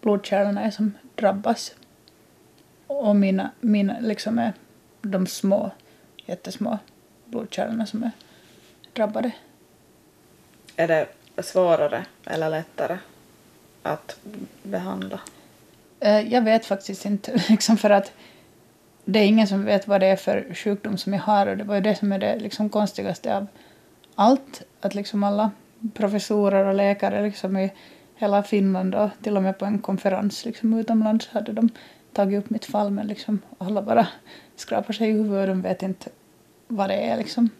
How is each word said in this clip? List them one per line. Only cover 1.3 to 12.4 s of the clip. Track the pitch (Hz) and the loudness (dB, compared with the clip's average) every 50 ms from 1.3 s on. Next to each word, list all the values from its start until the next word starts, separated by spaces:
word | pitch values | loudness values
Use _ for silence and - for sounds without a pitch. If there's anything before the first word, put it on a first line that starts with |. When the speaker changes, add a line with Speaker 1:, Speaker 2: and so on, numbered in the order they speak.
| 202 196 208 226 233 - - - - - - _ _ _ _ - _ _ _ _ _ _ _ _ _ _ _ _ _ _ _ | 2 2 0 0 -2 -2 -2 -14 -14 -18 -20 _ _ _ _ -20 _ _ _ _ _ _ _ _ _ _ _ _ _ _ _
Speaker 1:
Och | _ 277 285 262 208 208 | _ -4 0 2 4 4
mina, | 202 196 190 190 190 190 - - _ | 6 4 4 2 0 -2 -4 -8 _
mina, | - 233 208 208 202 196 196 - | 0 2 4 4 2 0 -2 -2
liksom, | 233 226 214 - - 214 226 233 | -2 -4 -4 -2 -4 -2 0 0
är | 233 226 190 - - _ _ _ _ _ _ _ - | 0 0 -2 -4 -14 _ _ _ _ _ _ _ -8
de | 202 190 185 185 | -4 0 0 0
små, | 185 - - - 196 190 202 214 202 - - - _ - _ _ _ _ - - | -2 -4 -2 0 2 2 2 0 -4 -8 -12 -20 _ -20 _ _ _ _ -20 -12
jättesmå | - 180 180 _ 185 190 - 208 - 226 202 - - _ _ _ _ _ _ _ | -12 -12 -10 _ -14 -8 -6 -4 -4 -4 -6 -8 -14 _ _ _ _ _ _ _
blodkärlen | - 226 233 226 208 - - - - 226 226 220 | -10 -10 -8 -8 -8 -6 -6 -4 -4 -4 -4 -6
som | 202 - 214 247 | -4 -6 -6 -6
är | 233 - - - _ - - _ - - - _ - _ _ - - _ | -6 -8 -10 -20 _ -20 -20 _ -20 -20 -20 _ -20 _ _ -20 -16 _
drabbade. | - 220 208 214 220 226 247 226 - - - _ _ _ _ _ _ _ _ _ _ _ _ _ _ _ _ _ _ _ _ _ _ _ - - | -4 -4 -2 -2 -4 -4 -4 -6 -8 -18 -20 _ _ _ _ _ _ _ _ _ _ _ _ _ _ _ _ _ _ _ _ _ _ _ -16 -4
Speaker 2:
Är | - 165 165 | -2 0 2
det | 165 156 139 - - _ _ - _ - 170 | 2 0 0 -2 -8 _ _ -14 _ -10 -10
svårare | - - 190 185 175 165 151 151 147 - 117 185 - - _ - | -2 0 2 4 4 4 4 2 0 -2 -4 -8 -10 -18 _ -12
eller | - - 160 | -8 -6 -4